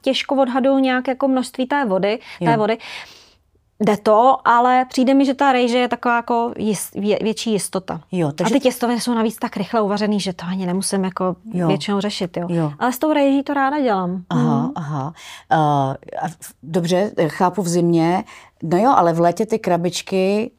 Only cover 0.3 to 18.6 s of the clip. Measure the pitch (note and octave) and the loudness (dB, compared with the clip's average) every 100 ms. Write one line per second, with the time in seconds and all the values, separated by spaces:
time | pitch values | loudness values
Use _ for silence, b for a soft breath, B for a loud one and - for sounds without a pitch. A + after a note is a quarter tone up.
0.3 | C4+ C4 C4 C4 C4+ C4 B3+ B3+ B3+ C#4 | 0 2 2 2 2 2 0 -2 -2 0
1.3 | C4 B3 - B3+ C#4+ B3 F#3 G3 A3 B | 0 -2 -4 -2 -2 0 0 0 -2 B
2.3 | B G3 A3+ G#3+ A#3 B B B B B | B 0 2 0 -2 B B B B B
3.3 | B _ _ _ - G3+ G#3 A3 G#3+ B3+ | B _ _ _ -2 0 2 4 6 6
4.3 | - - A#3+ B3 B3+ B3+ - B3 C4+ C#4 | 4 2 4 4 2 2 0 4 4 2
5.3 | C4 C#4+ B3+ B3 B3 B3 A#3+ B3 A#3 A#3 | 2 2 4 2 2 0 -2 0 -2 0
6.3 | A#3 A#3 - G#3+ G3 - - G3+ G3 G#3+ | -2 -2 -2 -2 -2 -6 -4 -2 0 -2
7.3 | - A3+ G#3 - F#3+ F#3 E3+ - F3+ D3+ | -4 -2 -2 -2 -6 -6 -10 -6 -2 -2
8.3 | D3 F3 C4 B3+ B3 A#3 A#3+ A#3+ A3+ A3 | 0 0 2 2 0 -2 -2 -2 0 -2
9.3 | A3+ A#3+ - F#3 A#3 G3+ G3+ G#3 G#3 F3+ | -2 -6 -6 -4 -2 0 0 0 -2 -2
10.3 | F3+ E3+ F#3+ F3+ F#3 F#3+ G3 F#3 F3+ F#3 | -6 -6 -4 -2 -4 -2 -2 -2 -2 -4
11.3 | F3 A3 F3+ E3+ D3+ D3 G3+ G#3 - F3 | -4 -6 -2 0 0 -2 -4 -4 -6 -6
12.3 | F3+ F3 E3+ D#3 D3 B3 B3 D#4 D4+ C#4 | -6 -4 -2 -2 -2 -4 0 0 2 2
13.3 | C#4 C#4 C#4 C4+ D4+ B3+ F#3+ F3+ F#3 F3+ | 2 0 -2 0 0 0 0 -2 -4 -4
14.3 | D#3+ D#3 C#3 D3+ D4 D3 D3+ C#3 D#3+ B | 0 2 2 -2 -4 -6 -6 -6 -10 B
15.3 | B - D#3+ D3+ C#3+ C3+ C3+ - - D#3 | B -2 2 2 2 0 -4 -10 -8 -8
16.3 | - - - - E3+ E3+ F3+ G#3 - D#3+ | -10 -20 -18 -6 -4 0 0 0 0 -2
17.3 | - F3+ F3+ E3+ F3 E3+ E3+ E3 F#3 B | 0 0 0 -2 2 2 2 2 0 B
18.3 | B B _ | B B _